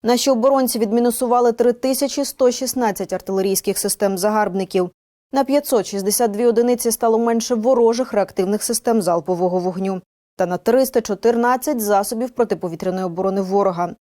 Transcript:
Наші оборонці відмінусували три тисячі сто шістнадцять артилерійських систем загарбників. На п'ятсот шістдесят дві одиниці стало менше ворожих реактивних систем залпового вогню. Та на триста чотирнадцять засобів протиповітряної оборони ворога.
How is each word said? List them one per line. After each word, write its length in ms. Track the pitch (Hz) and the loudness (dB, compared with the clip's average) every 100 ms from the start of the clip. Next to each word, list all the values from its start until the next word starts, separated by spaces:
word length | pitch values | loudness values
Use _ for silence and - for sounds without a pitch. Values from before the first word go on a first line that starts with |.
Наші 280 | 220 240 269 | 2 2 2
оборонці 480 | 254 254 269 254 233 | 2 4 2 0 0
відмінусували 720 | 214 233 240 233 247 247 240 | 0 2 2 0 0 2 2
три 200 | 226 240 | 2 0
тисячі 520 | 240 262 262 277 - | 2 -2 -2 -2 -2
сто 260 | 277 - 254 | -6 0 0
шістнадцять 640 | 247 262 262 233 185 185 | 0 -6 -2 -2 -2 -6
артилерійських 640 | 190 - 190 190 196 - 185 | -6 -4 -2 0 0 -2 -4
систем 400 | 202 - 196 196 | -4 -2 -2 0
загарбників. 720 | 202 214 208 190 185 190 180 _ _ _ _ | 0 0 0 -2 -2 -2 -2 _ _ _ _
На 120 | 269 | -2
п'ятсот 420 | 269 285 285 233 185 | 2 0 2 0 0
шістдесят 440 | 196 196 208 233 | -4 -2 0 0
дві 160 | 202 240 | 2 2
одиниці 460 | 226 240 240 233 | 2 2 0 -2
стало 260 | 220 226 226 | 0 0 2
менше 360 | 233 233 226 | 2 0 0
ворожих 580 | 240 220 254 226 233 254 | 0 2 4 4 2 -2
реактивних 500 | 208 190 - 185 208 | -2 -2 -2 -2 -2
систем 400 | - 226 - 226 | -2 -4 0 0
залпового 560 | 180 170 175 175 180 180 | 2 -2 -2 0 0 0
вогню. 420 | 180 180 190 190 _ _ _ - | -2 -4 -4 -6 _ _ _ -4
Та 100 | 180 | -2
на 100 | 180 | -2
триста 440 | - 254 262 240 | 2 2 2 0
чотирнадцять 800 | 226 196 226 240 240 254 277 262 | -2 0 2 2 2 0 -2 -4
засобів 500 | 208 202 202 226 247 | 2 0 0 -4 -6
протиповітряної 760 | - 233 175 180 165 185 185 | -2 -2 -2 -6 -6 -4 -4
оборони 360 | 185 165 190 190 | -4 -2 -2 -2
ворога. 540 | 185 196 196 175 175 - | 0 2 2 0 -6 -6